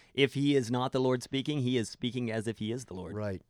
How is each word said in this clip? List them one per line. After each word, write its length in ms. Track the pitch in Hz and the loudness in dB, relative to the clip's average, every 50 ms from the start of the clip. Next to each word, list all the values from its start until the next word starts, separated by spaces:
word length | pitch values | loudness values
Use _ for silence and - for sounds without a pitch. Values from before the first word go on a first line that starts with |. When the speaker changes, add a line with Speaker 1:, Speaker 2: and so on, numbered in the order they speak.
| - _ - | -20 _ 2
Speaker 1:
if 200 | 131 139 131 - | 2 2 4 4
he 200 | 139 143 143 143 | 2 2 4 4
is 140 | 135 120 113 | 4 2 2
not 220 | 123 123 127 135 | 0 0 0 0
the 80 | - 131 | 0 2
Lord 240 | 131 127 127 123 - | 2 2 2 0 0
speaking, 360 | - 135 135 120 151 151 147 | -2 -4 -4 -2 -2 -2 0
he 160 | 123 123 127 | 0 2 2
is 120 | 120 107 - | 2 0 -2
speaking 420 | - - 127 120 107 123 123 113 | -4 -6 -6 -4 -2 -2 -4 -2
as 160 | 110 113 101 | -2 -2 -2
if 120 | 117 110 - | -2 -4 -4
he 120 | 110 107 | -2 -4
is 140 | 117 135 123 | -4 -4 -6
the 80 | - 92 | -10 -10
Lord. 220 | 92 87 92 104 | -10 -10 -8 -6
Speaker 2:
Right, 260 | 107 104 101 95 87 - | -4 -4 -4 -4 -6 -10